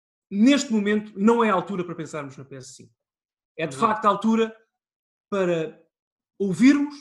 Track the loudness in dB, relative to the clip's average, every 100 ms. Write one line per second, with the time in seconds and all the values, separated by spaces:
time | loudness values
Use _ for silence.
0 | _ _ _ 2 4 4 2 -2 0 -2
1 | -4 0 2 2 2 0 -2 -6 -8 -10
2 | -10 -12 -12 -16 -18 -18 -20 -20 -20 _
3 | _ _ _ _ _ -8 -8 -2 -2 2
4 | 0 2 2 2 0 -4 _ _ _ _
5 | _ _ _ -2 0 -2 -4 -10 _ _
6 | _ _ _ -6 -4 4 4 4 0 -8